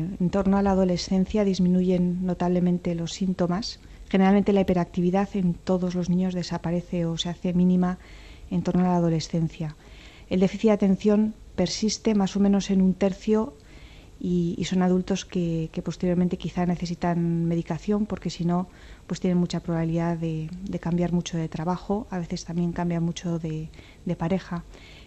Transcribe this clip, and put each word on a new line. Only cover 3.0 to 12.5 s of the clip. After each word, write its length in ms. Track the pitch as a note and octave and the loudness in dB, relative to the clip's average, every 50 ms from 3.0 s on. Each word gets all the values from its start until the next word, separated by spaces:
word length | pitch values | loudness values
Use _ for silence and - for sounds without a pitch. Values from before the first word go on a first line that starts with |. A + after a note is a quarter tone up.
| E3 E3+ - | -4 -6 -6
síntomas. 680 | - G3 F#3 F3+ - F3+ E3+ F3 F#3+ A#3+ - - - - - - - - - | -4 -2 -2 0 0 0 -2 -2 -4 -4 -8 -10 -12 -16 -20 -20 -20 -8 0
Generalmente 420 | - F#3+ F#3+ F#3+ G3 G#3 F#3+ G#3+ G3+ | 2 4 6 6 6 6 4 4 4
la 80 | G3 | 4
hiperactividad 680 | F#3+ - F#3 F3 E3+ E3+ - F#3 F3 F3+ F3 G3 G3+ G3 - | 4 4 2 2 0 -2 0 0 0 2 2 2 0 0 -2
en 180 | G#3 F3+ F3 E3+ | 0 0 0 0
todos 400 | - - - F#3 F3+ F3+ F3+ F3 | -2 -2 -2 0 0 0 -2 -2
los 160 | F3+ F3 F3+ | -2 0 0
niños 240 | F3 F3+ F#3 F#3 F3+ | 2 2 2 0 -2
desaparece 720 | F3+ E3 - F3+ E3+ - E3 E3+ F3 E3+ - - F3 E3+ | -4 -4 -4 -6 -4 -2 -2 -2 -2 -4 -4 -4 -2 -2
o 100 | E3 E3 | -2 -2
se 140 | D#3+ - F3+ | -2 -4 -6
hace 240 | E3+ - - F#3 F3 | -6 -4 -4 0 2
mínima 420 | F3+ F3+ F3+ F3+ F3+ F3+ F3+ F#3 - - - - - - - - - - - | 4 4 4 4 4 2 2 0 -4 -10 -20 -20 -20 -20 -20 -20 -18 -10 -6
en 100 | - F3 | -4 -2
torno 220 | E3+ F#3 F3 F3+ F3+ | -2 0 2 2 2
a 40 | F3+ | 4
la 80 | F3+ | 4
adolescencia. 800 | F3 E3+ E3+ E3 D#3+ - - - E3+ E3 D#3+ - - D#3+ D#3 D3+ - - - - - - - - - - - | 2 2 2 2 0 -2 -2 -2 -2 -2 -2 -4 -6 -8 -8 -10 -12 -18 -20 -20 -20 -20 -20 -20 -18 -8 -2
El 120 | - F#3 | 0 2
déficit 280 | G3 F#3 - G3 - A3 | 2 2 2 2 4 4
de 60 | G#3 | 4
atención 600 | G3+ G#3 G3 F#3+ - - G#3 G#3 G#3 G#3+ G#3+ A3 - - - - | 4 4 2 2 4 4 4 4 4 2 0 -2 -8 -16 -10 -2
persiste 580 | - F3+ F3 - - G#3+ G#3+ G3+ - - A3+ A3 | -2 -2 -2 -2 -2 -2 -2 -2 0 0 0 2
más 220 | G#3 F#3+ F#3 - | 2 2 0 2
o 40 | G3+ | 2
menos 280 | G3+ G3+ | 4 4